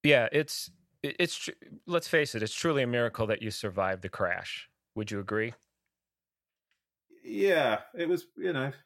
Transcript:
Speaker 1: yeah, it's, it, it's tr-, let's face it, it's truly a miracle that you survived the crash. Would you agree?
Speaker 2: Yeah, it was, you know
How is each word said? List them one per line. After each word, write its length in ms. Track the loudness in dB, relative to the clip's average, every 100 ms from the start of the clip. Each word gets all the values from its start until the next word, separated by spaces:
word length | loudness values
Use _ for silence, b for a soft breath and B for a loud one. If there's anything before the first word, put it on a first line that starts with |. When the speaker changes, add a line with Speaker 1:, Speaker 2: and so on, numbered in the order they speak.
Speaker 1:
yeah, 240 | 8 6 6
it's, 380 | 0 0 -6 -10 _ _ _
it, 140 | -8 -2
it's 160 | -2
tr-, 160 | -2 -10 -12 -20 -18
let's 220 | -4 -4 2
face 280 | 2 2
it, 80 | -2
it's 100 | -4
truly 300 | 0 0 2
a 40 | 2
miracle 400 | 2 0 0 -2
that 140 | 0
you 80 | -2
survived 520 | -6 -4 -2 -2 -2
the 60 | -6
crash. 600 | -2 -2 -2 -6 -14 -16 _ _
Would 140 | -8 -6
you 100 | -6
agree? 340 | -2 -2 -2 -8 _ _ _ _ _ _ _ _ _ _ _ _ _ _ _ -20
Speaker 2:
Yeah, 540 | -8 0 4 4 4 2 -2 -4
it 120 | 0
was, 160 | 0 -2
you 160 | -6 -2
know 180 | -2 -4 -6